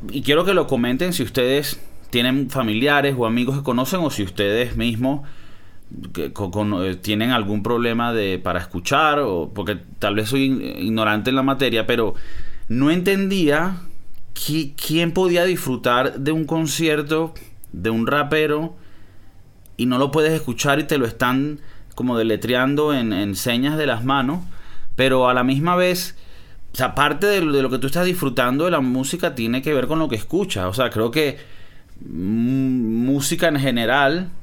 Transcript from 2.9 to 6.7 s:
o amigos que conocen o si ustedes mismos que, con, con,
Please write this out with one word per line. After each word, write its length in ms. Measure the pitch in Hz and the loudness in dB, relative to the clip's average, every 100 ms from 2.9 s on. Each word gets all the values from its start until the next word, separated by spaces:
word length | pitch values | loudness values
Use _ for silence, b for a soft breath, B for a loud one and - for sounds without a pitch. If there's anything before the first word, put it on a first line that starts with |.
| 147 139 131 | 4 2 2
o 100 | 113 | 0
amigos 320 | 117 123 139 | 0 0 -2
que 40 | |
conocen 380 | 139 120 131 190 | 0 0 0 0
o 100 | 160 | -2
si 140 | 131 | -2
ustedes 520 | 95 90 101 110 123 113 | -6 -2 0 2 0 0
mismos 460 | 117 113 131 143 143 B B B B B - - - | -2 0 -2 -2 -4 B B B B B -14 -14 -10
que, 200 | - 71 | -6 -6
con, 180 | - 101 | -6 -6
con, 340 | 92 104 | -2 -2